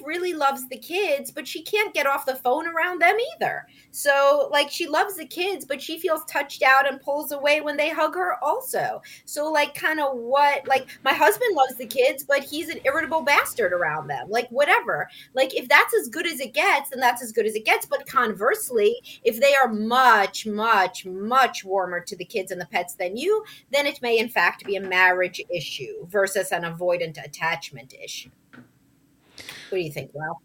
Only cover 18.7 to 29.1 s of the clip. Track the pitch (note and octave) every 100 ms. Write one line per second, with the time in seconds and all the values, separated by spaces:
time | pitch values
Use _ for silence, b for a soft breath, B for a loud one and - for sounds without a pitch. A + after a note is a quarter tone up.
18.7 | A#3 G#3 A#3+ B B A#3 A3+ C#4 C#4 B3
19.7 | G#3+ A3 B3 B3+ A3 F#3+ - A3 G#3 A3+
20.7 | G#3 F3+ - F#3+ F#3 G#3 C4 B3 - G3
21.7 | G3 F3+ F3 E3+ F3+ E3+ G#3+ F#3 F3+ F3
22.7 | F#3+ F3 - F3+ A3 E4+ G#4+ G#4+ B B
23.7 | C#4 C#4+ D4+ A#3+ A3+ A3+ G3 F3 - -
24.7 | G3 G3 F#3 F#3 F3+ F3+ F3 - F3 -
25.7 | - A#2 G2+ F3 G3+ F#3+ G3 F#3 F3 E3+
26.7 | E3 F3+ F3 E3 D3 C3+ - E3 E3 -
27.7 | B2 A#2+ - - - - _ _ - -
28.7 | _ _ _ _